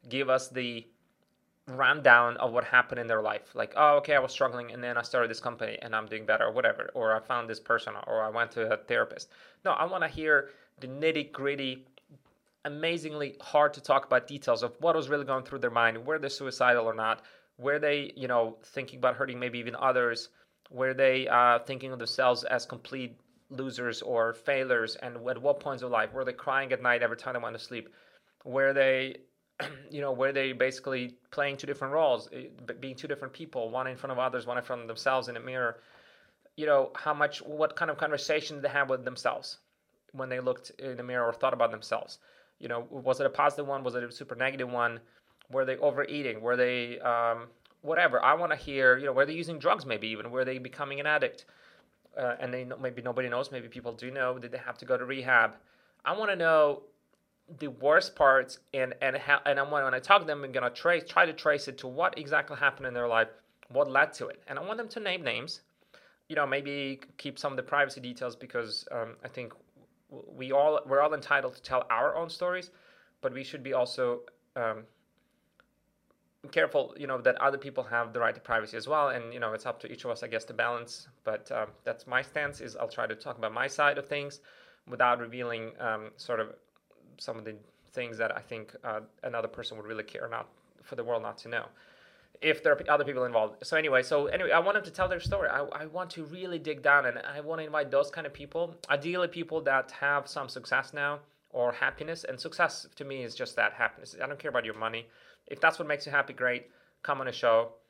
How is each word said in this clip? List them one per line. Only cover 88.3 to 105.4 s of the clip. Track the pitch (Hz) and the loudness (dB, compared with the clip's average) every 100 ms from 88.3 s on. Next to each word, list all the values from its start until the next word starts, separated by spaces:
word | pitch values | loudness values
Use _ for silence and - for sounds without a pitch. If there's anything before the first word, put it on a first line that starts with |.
| - | -2
I | |
think, | - 113 107 - | -8 -12 -12 -12
uh, | 123 107 107 _ | -8 -8 -10 _
another | 127 120 113 | -6 -6 -6
person | - 113 113 | -8 -12 -12
would | 104 | -10
really | 110 | -10
care | 107 - 117 | -10 -10 -8
not, | 117 113 _ _ _ | -8 -10 _ _ _
for | - 113 | -12 -8
the | |
world | 117 117 | -4 -4
not | 110 107 | -4 -12
to | 117 | -6
know, | 117 - _ - _ - _ _ - | -6 -6 _ -20 _ -20 _ _ -2
if | 156 151 | 0 2
there | 160 | 4
are | 143 | 2
p-, | - | 4
other | 147 | 2
people | 143 127 | 2 0
involved. | 123 117 107 - - | 2 2 2 -4 -2
So | 160 | 0
anyway, | 156 131 | 4 2
so | 127 147 143 | 4 2 2
anyway, | - 180 | 0 4
I | 165 | 4
want | 180 | 4
them | 208 | 0
to | 175 | -2
tell | 170 185 | -2 -2
their | 180 | 0
story. | - 196 156 | -2 -2 0
I, | 135 | -2
I | 143 147 156 | -4 -8 -8
want | 165 175 | -8 -8
to | 165 | -10
really | 147 180 185 170 | -12 -10 -8 -6
dig | 147 147 | -6 2
down, | 143 143 127 | 6 8 6
and | 120 | -2
I | - 143 | -8 -8
wanna | 151 160 | -6 -6
invite | 156 151 135 | -2 -2 2
those | 139 143 | 2 2
kind | 165 151 | -4 -10
of | |
people, | - 160 165 170 165 - | -12 -8 -4 -6 -6 -2
ideally | 143 156 180 175 | -2 0 -2 -2
people | 175 165 160 | -4 -6 -2
that | 160 135 - | 2 2 0
have | - 143 143 139 | -2 0 0 -2
some | 151 131 | -8 -8
success | 131 110 131 131 | -10 -2 -2 -2
now | 147 143 147 _ _ _ | -4 -4 -4 _ _ _
or | 127 123 | -2 -2
happiness, | 117 135 - 160 165 | 0 -4 -4 -10 -8
and | - 131 | -8 -10
success | 160 - 165 - - - | -10 0 0 0 -16 -14
to | |
me | 139 135 | -10 -8
is | 120 | -8
just | - 120 - | -8 -6 0
that, | 107 | 0
happiness. | - 113 - - - | 2 -2 -2 -18 -8
I | 135 | -8
don't | 143 | -6
care | 156 | -4
about | 123 110 | -2 -4
your | |
money. | 110 110 117 117 _ - _ | -6 -6 -6 -12 _ -20 _